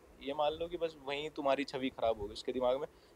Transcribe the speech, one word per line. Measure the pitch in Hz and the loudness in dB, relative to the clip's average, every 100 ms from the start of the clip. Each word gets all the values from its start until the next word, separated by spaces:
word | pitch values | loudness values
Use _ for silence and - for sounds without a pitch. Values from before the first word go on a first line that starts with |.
| - - | -20 -12
ये | 131 151 | -6 2
मान | 151 | 2
लो | 156 170 | 2 -6
कि | 170 | -2
बस | 160 156 | -4 -4
वहीं | 135 143 151 | -6 -4 -4
तुम्हारी | 156 139 139 139 | 0 2 4 2
छवि | 135 131 | -2 -4
खराब | - 117 110 | 0 2 2
होगी | 101 | -2
उसके | 110 - | -6 -4
दिमाग | 127 123 135 | 2 2 2
में। | 151 - - | -2 -10 -20